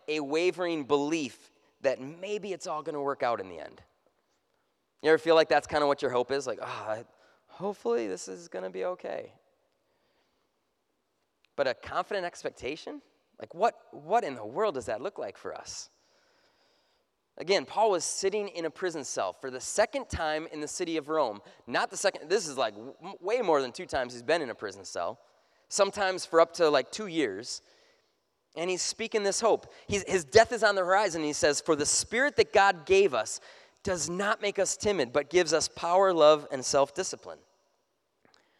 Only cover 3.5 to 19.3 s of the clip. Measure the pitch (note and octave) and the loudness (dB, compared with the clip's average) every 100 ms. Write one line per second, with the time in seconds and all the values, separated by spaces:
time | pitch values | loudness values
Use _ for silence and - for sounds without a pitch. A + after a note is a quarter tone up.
3.5 | E2 D2 - _ _ _ _ _ _ _ | -12 -14 -18 _ _ _ _ _ _ _
4.5 | _ _ _ _ _ D3+ D#3+ E3 D#3+ D#3 | _ _ _ _ _ 2 2 4 4 6
5.5 | D3 - D#3 C#3+ C#3 C3 B2 B2 C#3 B2+ | 2 2 0 0 0 0 0 0 -2 -4
6.5 | G2+ A#2+ A#2+ G#2+ A2 A#2+ _ _ _ _ | -8 -8 -8 -8 -8 -10 _ _ _ _
7.5 | - G3 G3 A#3 A#3 G#3+ F#3 F#3+ F3+ E3+ | -10 -10 -6 -2 -2 -2 -8 -10 -14 -12
8.5 | F#3 F#3 F#3 F#3 F3+ - - - _ _ | -10 -8 -6 -6 -6 -8 -10 -12 _ _
9.5 | _ _ _ _ _ _ _ _ _ _ | _ _ _ _ _ _ _ _ _ _
10.5 | _ _ _ _ _ _ _ _ _ _ | _ _ _ _ _ _ _ _ _ _
11.5 | - C3 A#2 - D#3 F#3 G#3 F3 - D3+ | -4 -2 -4 -6 -6 -4 -4 -6 -8 -10
12.5 | - B2 D#3 - D4 _ _ _ - - | -8 -8 -8 -10 -14 _ _ _ -18 -12
13.5 | E3 A3+ - - - D3+ A#3 F3+ B2 G#2+ | 0 0 -2 -16 -14 -2 -2 0 -6 -8
14.5 | D3 G#3+ C3+ A2+ A2 F3 - A2 - F#2 | -2 -2 -2 -4 -6 -6 -8 -12 -10 -12
15.5 | D2 - - - _ _ _ _ _ _ | -12 -12 -14 -16 _ _ _ _ _ _
16.5 | _ _ _ _ _ _ _ _ - D#3+ | _ _ _ _ _ _ _ _ -8 0
17.5 | F#3+ C3 F#3+ A3 F3+ - - G3 G#3 G3+ | 0 0 2 4 2 -2 -2 -2 -2 -6
18.5 | E3+ D#3+ - F#3 D#3+ B2 C3 F#2+ | -6 -6 -4 -6 -6 -8 -4 -4